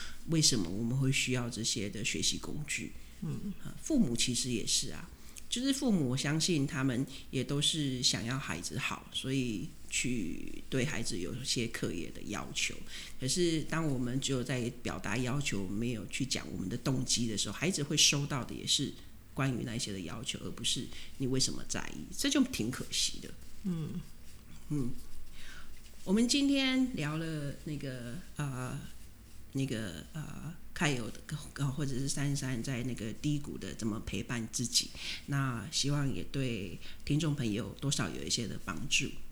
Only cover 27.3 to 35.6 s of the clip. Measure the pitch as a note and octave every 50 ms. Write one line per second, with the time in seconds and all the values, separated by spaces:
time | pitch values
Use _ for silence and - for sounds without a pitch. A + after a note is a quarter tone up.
27.3 | D#3+ D3+ C#3+ C#3 C3 - - D#3 D3+ C3+ C#3+ C3+ B2+ A#2+ A#2 A#2+ A#2+ F3+ - -
28.3 | - - D3 C#3 C3 B2+ B2+ B2 B2+ D3 E3 - - - - - - - - -
29.3 | - - - - - C3+ C3+ C3+ B2+ G#2+ A2 F#2 D#2+ D2+ - - - D#3 - -
30.3 | - A#2 - D3+ E3+ - - - - - F3 D3 C3+ A#2+ A2 G2+ - - - -
31.3 | D#3 - - - - - C#3 C3+ B2+ - C#3+ C#3 C3 B2 C#3 C#3 - D3 C#3 C#3+
32.3 | C#3 C#3 C#3 B2+ C3 A2+ A#2 C#3 C3+ A#2 B2 B2+ A#2 - G2+ A2+ - - - D3+
33.3 | D3 C#3+ C#3 G2+ C#2 C2 - F2+ C#2 - - A2+ G2+ A2 G#2 - - F#2+ F#2 -
34.3 | B2+ A#2 A2 G#2+ - - A#2+ A2+ - - - - - - - - - - - -
35.3 | C#3+ C#3 C3+ C3 A#2+ A2+